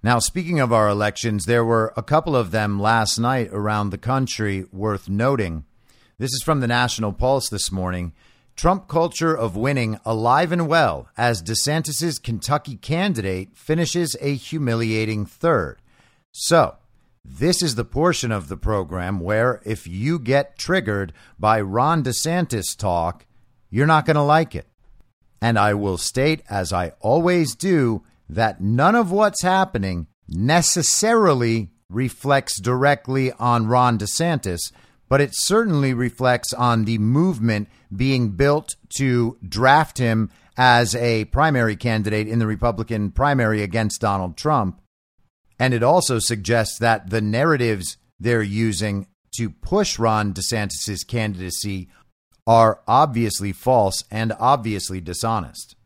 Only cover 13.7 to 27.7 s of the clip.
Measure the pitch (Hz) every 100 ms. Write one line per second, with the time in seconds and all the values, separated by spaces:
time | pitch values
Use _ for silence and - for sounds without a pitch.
13.7 | 160 160 175 165 - 143 139 - 160 131
14.7 | 113 113 110 110 107 - _ 170 135 73
15.7 | - _ _ _ _ _ - - 170 117
16.7 | - _ _ _ _ - 65 156 175 165
17.7 | 113 110 135 175 160 120 107 76 92 110
18.7 | 107 85 92 90 98 87 107 123 113 104
19.7 | 110 85 92 127 170 117 139 143 - -
20.7 | 185 104 101 92 - - - 107 110 98
21.7 | 107 139 165 127 - 160 175 170 113 -
22.7 | - 101 87 85 - _ _ _ _ _
23.7 | 104 147 156 156 151 147 156 165 76 -
24.7 | _ - - - _ _ _ 117 110 104
25.7 | 104 101 90 - 123 143 156 - 101 87
26.7 | 90 87 - 104 147 170 180 147 - 190